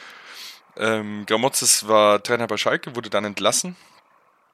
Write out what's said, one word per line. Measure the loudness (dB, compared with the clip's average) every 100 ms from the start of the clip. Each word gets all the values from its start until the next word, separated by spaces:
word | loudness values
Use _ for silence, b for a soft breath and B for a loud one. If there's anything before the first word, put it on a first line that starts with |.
| B B B B B B _ -4
Ähm, | -2 -2 -4 -8 -2
Gramotzes | 0 0 0 0 0 4
war | 6 6 4
Trainer | 2 -2 -2
bei | -2
Schalke, | -2 -2 -4 -10
wurde | -4
dann | -4 -4
entlassen. | 0 0 0 -4 -10 b b _ _ _ _ _